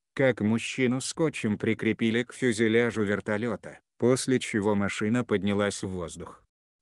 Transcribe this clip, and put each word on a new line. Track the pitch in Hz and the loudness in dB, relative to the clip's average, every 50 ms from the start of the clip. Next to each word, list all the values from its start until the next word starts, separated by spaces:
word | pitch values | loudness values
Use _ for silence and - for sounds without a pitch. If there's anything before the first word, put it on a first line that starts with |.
| _ _ - | _ _ -2
как | - 139 131 123 - | 2 2 2 2 2
мужчину | 117 107 113 117 - - - - 131 120 127 131 | 2 2 2 0 -2 -4 -2 0 0 0 0 0
скотчем | - - - - 165 151 - - - 110 104 | -4 -6 -4 -2 -2 -2 -2 -2 -2 -2 -2
прикрепили | - - 110 107 - - 113 104 - 117 113 110 120 123 | 0 0 -2 0 0 0 0 0 2 0 0 2 0 -2
к | - - | -4 -4
фюзеляжу | - 135 123 110 101 117 110 110 117 120 117 104 110 107 | -2 0 0 2 2 2 4 4 4 2 2 0 0 0
вертолета, | 98 104 98 - - 107 104 117 123 104 - - 78 - - _ _ _ - | 0 0 -2 -2 -2 -2 -2 -2 -4 -6 -6 -10 -14 -18 -18 _ _ _ 0
после | 120 120 131 123 - - 127 123 | 2 2 2 2 2 0 0 0
чего | - - - 110 98 107 104 | 0 0 0 0 2 2 2
машина | 101 101 95 - - 107 107 113 123 120 | 2 0 -2 -2 -2 -2 0 0 0 0
поднялась | - 110 98 90 104 101 101 104 101 - - - | 0 0 0 0 0 0 2 0 0 -2 -4 -6
в | 98 | -8
воздух. | 92 92 85 78 - 87 85 - - - _ _ _ _ _ _ _ _ | -6 -6 -8 -8 -10 -12 -14 -14 -16 -20 _ _ _ _ _ _ _ _